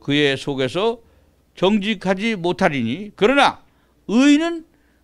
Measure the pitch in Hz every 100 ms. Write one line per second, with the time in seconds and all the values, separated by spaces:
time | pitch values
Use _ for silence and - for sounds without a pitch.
0 | - 143 143 135 - 135 131 170 220 233
1 | _ _ _ _ _ - 185 214 196 202
2 | 190 190 226 220 170 175 190 139 113 147
3 | 208 - 202 277 214 - _ _ _ _
4 | - 214 277 294 330 339 320 _ _ _